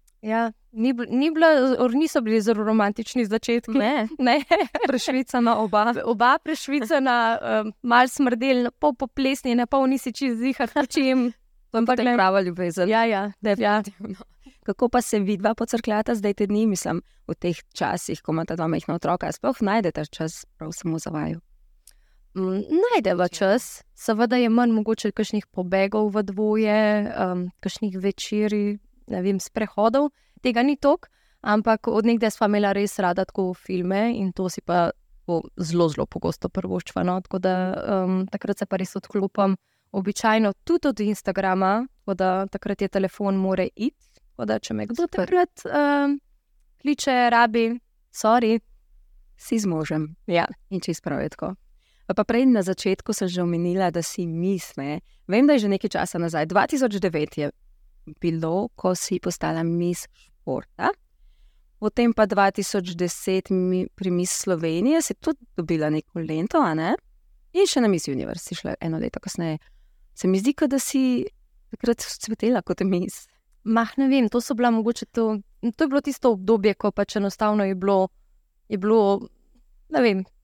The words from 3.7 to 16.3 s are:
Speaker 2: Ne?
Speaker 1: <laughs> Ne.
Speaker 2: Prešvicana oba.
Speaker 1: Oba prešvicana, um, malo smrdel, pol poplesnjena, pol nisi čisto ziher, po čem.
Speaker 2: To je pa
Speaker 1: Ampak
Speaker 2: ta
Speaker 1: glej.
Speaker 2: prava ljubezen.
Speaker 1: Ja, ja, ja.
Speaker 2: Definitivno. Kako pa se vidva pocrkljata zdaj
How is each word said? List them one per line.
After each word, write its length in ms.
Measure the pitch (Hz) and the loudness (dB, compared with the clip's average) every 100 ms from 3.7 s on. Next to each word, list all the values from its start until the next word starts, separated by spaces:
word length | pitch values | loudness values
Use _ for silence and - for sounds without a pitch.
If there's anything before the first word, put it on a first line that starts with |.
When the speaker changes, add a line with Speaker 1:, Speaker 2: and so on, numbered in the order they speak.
Speaker 2:
Ne? 320 | 226 214 285 220 | 0 2 0 -2
Speaker 1:
<laughs> 60 | 320 | 0
Ne. 180 | 254 285 269 330 320 392 | 2 2 4 2 2 -2
Speaker 2:
Prešvicana 720 | 392 254 - 262 262 247 233 220 | 0 0 -2 -2 -2 0 2 2
oba. 340 | 214 208 220 233 | 2 2 2 0
Speaker 1:
Oba 340 | - 214 240 285 | -2 2 4 2
prešvicana, 800 | - 311 - 285 220 302 269 240 226 226 233 220 | 0 -6 -4 -4 0 0 2 2 2 0 -2 -2
um, 160 | 214 - | -2 -6
malo 260 | 240 240 254 | 2 4 4
smrdel, 640 | - 254 226 269 247 240 | 2 0 2 2 2 0
pol 220 | - 302 | 0 -2
poplesnjena, 720 | 262 262 - 262 269 254 240 240 | 0 -4 -2 -2 0 0 0 2
pol 220 | 269 262 | 2 2
nisi 240 | 269 247 | 0 -4
čisto 260 | - 277 226 | -4 -2 0
ziher, 320 | 254 254 240 | -2 -2 0
po 160 | 294 269 | 0 0
čem. 400 | 330 262 262 240 | 0 2 2 0
Speaker 2:
To 60 | |
je 0 | - _ _ _ | -4 _ _ _
pa 60 | 226 | 0
Speaker 1:
Ampak 160 | 233 254 | 2 2
Speaker 2:
ta 60 | |
Speaker 1:
glej. 120 | 247 | 2
Speaker 2:
prava 260 | 240 190 196 | 4 4 4
ljubezen. 480 | 180 170 175 165 180 | 2 -2 -4 0 2
Speaker 1:
Ja, 140 | 220 | 2
ja, 180 | 233 202 202 | 2 0 -2
ja. 0 | - | -4
Speaker 2:
Definitivno. 840 | 214 202 208 214 202 - 202 190 - _ - - | -2 2 2 2 0 -8 -14 -14 -16 _ -20 -10
Kako 260 | - 196 240 | -8 0 2
pa 120 | 254 | 2
se 180 | - 214 | 2 0
vidva 360 | 190 202 208 | 0 0 0
pocrkljata 600 | 226 233 226 226 214 220 | -2 -2 -4 -2 -2 0
zdaj 200 | 233 202 | -2 -2